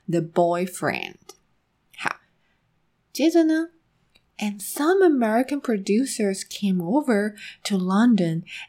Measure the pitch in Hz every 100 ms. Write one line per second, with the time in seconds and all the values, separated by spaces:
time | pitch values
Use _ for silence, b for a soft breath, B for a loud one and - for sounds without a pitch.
0 | - 170 160 180 170 175 185 - 151 76
1 | 50 - - - _ _ _ _ _ -
2 | - - _ _ _ _ _ _ _ _
3 | _ - 311 339 320 320 330 _ _ _
4 | _ _ _ - 208 208 - - 302 392
5 | 370 269 220 226 262 285 - 214 196 214
6 | 269 - 202 190 - - 202 185 170 269
7 | 294 202 208 208 B B - 196 180 196
8 | 247 214 170 165 B B